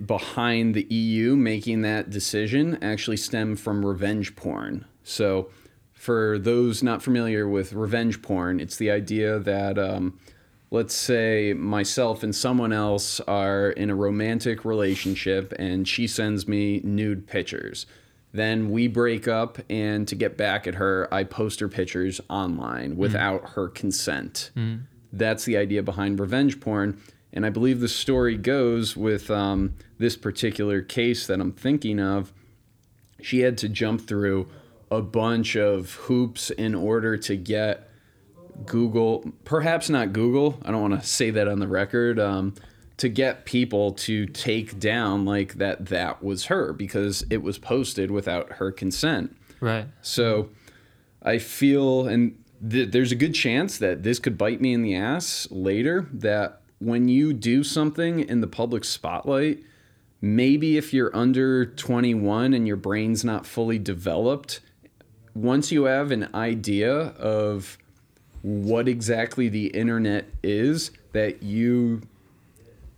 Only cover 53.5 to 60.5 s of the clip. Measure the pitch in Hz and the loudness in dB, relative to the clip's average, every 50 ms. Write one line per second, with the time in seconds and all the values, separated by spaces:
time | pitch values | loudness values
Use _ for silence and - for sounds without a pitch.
53.5 | 117 139 180 196 - - 110 92 85 73 90 110 123 120 - 127 104 85 104 110 | 2 2 0 0 -2 0 0 0 0 0 0 0 0 2 0 -2 0 0 0 0
54.5 | 123 - 131 127 120 117 117 107 92 92 101 117 147 175 170 - - - - - | 2 2 2 2 2 2 2 2 0 0 0 0 -2 -2 -2 -4 -6 -6 -6 -6
55.5 | - 95 92 95 98 107 123 156 175 185 170 139 131 104 107 104 104 104 101 - | -6 -2 0 2 2 2 2 2 0 0 -2 -4 -6 -2 0 0 2 2 0 -2
56.5 | - - _ _ _ _ 101 117 117 120 123 123 127 135 151 156 143 113 104 117 | -4 -12 _ _ _ _ -2 0 2 4 4 6 6 6 4 4 2 0 2 2
57.5 | 123 139 147 143 - 160 151 151 151 165 170 170 170 165 143 - 120 120 110 87 | 4 4 2 2 0 0 0 0 0 0 0 0 0 0 -2 0 0 0 0 0
58.5 | - - 117 120 120 107 - - - - - 80 87 85 - 143 139 135 147 156 | -2 -2 -2 -2 -2 -2 -2 -4 -6 -4 -4 -4 -6 -4 -2 0 0 2 2 0
59.5 | 151 147 - - - _ _ _ _ _ _ _ _ _ 98 104 107 117 127 135 | -2 -4 -8 -16 -20 _ _ _ _ _ _ _ _ _ -2 2 4 4 6 6